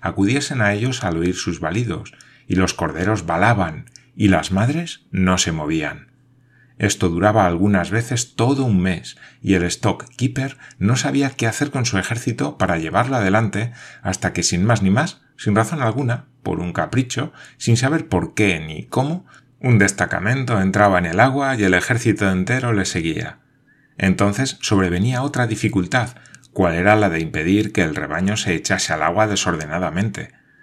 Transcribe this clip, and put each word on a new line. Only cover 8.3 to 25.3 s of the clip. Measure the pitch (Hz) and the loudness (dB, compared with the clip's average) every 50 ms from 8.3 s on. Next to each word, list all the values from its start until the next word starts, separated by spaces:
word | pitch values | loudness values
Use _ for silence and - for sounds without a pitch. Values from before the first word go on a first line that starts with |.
| _ | _
todo | - 117 127 139 135 135 | 0 0 2 2 2 2
un | 120 101 90 | 2 2 2
mes, | 90 92 87 82 - - - - - - - _ | 2 2 0 -2 -6 -12 -18 -20 -20 -20 -20 _
y | - 101 95 | 0 2 2
el | 87 87 90 | 2 2 0
Stockkeeper | - - - 104 90 - - - - - 123 123 120 131 135 135 - - - - - - | -2 -2 -2 -2 -2 -2 -6 -14 -6 -4 -4 -2 -2 -4 -6 -6 -8 -12 -18 -20 -8 -2
no | 92 104 127 | 0 2 2
sabía | 120 - 143 139 139 139 131 | 2 0 0 0 0 0 0
qué | - - 117 117 | -2 -2 -2 -2
hacer | - - 143 135 | -2 -2 -4 -2
con | - 131 117 | -2 -2 -2
su | - - 92 | 0 0 0
ejército | - - 120 117 - 120 110 - 139 - - - | 0 -2 -4 -4 -4 -4 -4 -2 -4 -6 -2 -2
para | 101 87 85 82 | 0 0 0 -2
llevarlo | 80 80 80 101 123 131 135 | -2 0 0 0 0 2 0
adelante | 120 101 95 98 110 113 98 - 104 113 120 - - - - - - | 0 2 2 2 2 2 0 -2 -4 -4 -4 -8 -12 -18 -20 -20 -10
hasta | - 92 92 - - 90 | -6 -6 -6 -2 -4 -4
que, | - - 85 | -2 -2 -2
sin | - 90 87 92 | 0 0 2 2
más | 110 117 101 98 | 2 2 2 4
ni | 92 | 2
más, | 98 127 160 175 - - _ _ _ - | 2 2 2 -2 -4 -10 _ _ _ -6
sin | - 110 101 | -2 0 2
razón | 107 113 - 170 151 | 2 2 0 -2 -2
alguna, | 127 110 104 135 143 117 120 123 - - _ _ _ | -2 -2 0 0 -2 -2 -2 -4 -6 -12 _ _ _
por | 101 87 85 | -6 -4 -4
un | 87 87 85 | -4 -4 -4
capricho, | 85 80 - - 127 - - - 113 143 - - - - - - _ | -4 -4 0 0 -2 -2 -2 -4 -6 -6 -6 -10 -16 -20 -20 -18 _
sin | - 120 117 117 | 0 2 2 4
saber | - 135 160 160 156 - | 4 2 0 0 -2 0
por | 95 87 85 - - | -2 -2 -2 -2 0
qué | - 107 98 87 78 | 0 2 2 2 0
ni | 78 78 78 - - | -4 -8 -10 -12 -12
cómo, | - - 123 131 147 170 180 - - - - _ _ _ _ | -4 -2 -2 -2 0 -2 -6 -8 -12 -20 -20 _ _ _ _
un | - 127 120 101 | 2 4 6 6
destacamento | 101 98 - - 90 - - 85 90 110 127 135 127 123 117 101 | 6 4 2 0 -2 -2 -2 -2 -2 -2 -2 -2 -2 0 0 0
entraba | 95 95 92 101 104 101 92 90 | 2 2 4 4 4 6 6 4
en | 87 | 2
el | 82 85 98 | 0 2 2
agua | 120 135 131 143 139 135 131 | 2 4 2 0 0 -2 0
y | 107 101 | 2 2
el | 92 90 | 2 4
ejército | 90 - - 120 120 - 117 98 - 104 98 | 2 2 0 -2 0 2 0 0 2 2 0
entero | 92 92 92 107 123 131 127 120 110 | 0 0 0 0 -2 -2 0 0 0
le | 98 92 | 0 -2
seguía. | - - 90 80 82 78 80 80 78 - - _ _ _ _ _ _ _ _ _ _ _ - | -2 -4 -2 -2 -2 -4 -4 -6 -8 -10 -14 _ _ _ _ _ _ _ _ _ _ _ -2
Entonces | 98 95 90 - 101 101 101 131 135 131 - - | 0 0 2 2 2 0 2 0 -2 -4 -4 -6
sobrevenía | - - 110 95 95 87 87 90 104 123 127 123 135 | -2 0 2 2 2 2 2 0 0 0 0 -2 -2
otra | 143 | -4